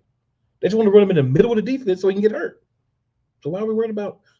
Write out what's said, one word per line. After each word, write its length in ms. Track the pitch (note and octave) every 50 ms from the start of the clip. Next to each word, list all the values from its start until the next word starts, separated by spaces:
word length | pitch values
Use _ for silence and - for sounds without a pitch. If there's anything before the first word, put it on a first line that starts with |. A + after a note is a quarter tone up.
| _ _ _ _ _ _ _ _ _ _ _ _
They 80 | - F3+
just 80 | G3
wanna 140 | A3 A3+ G#3
run 120 | G3 G#3 G#3
him 80 | F#3+
in 60 | G3
the 60 | D#3 C3+
middle 300 | B2+ C3 C#3+ A3 A#3+ A#3
of 40 |
the 60 | G#3+ G#3
defense 380 | A3 C4+ C4+ - G3+ F#3 F3+
so 80 | - F#3+
he 60 | F#3+
can 80 | G3 G#3
get 100 | G#3+ G#3+
hurt. 300 | - - A3+ - _ _ _ _ _ _ _ _ _ _ _ _ _ _ _ _ _ _
So 80 | C#3+
why 100 | E3 F#3+
are 60 | G#3+
we 80 | A3 A3
worried 160 | A3 A3+ A3+
about 300 | A3 G#3 G#3 F#3+ - - _ _ _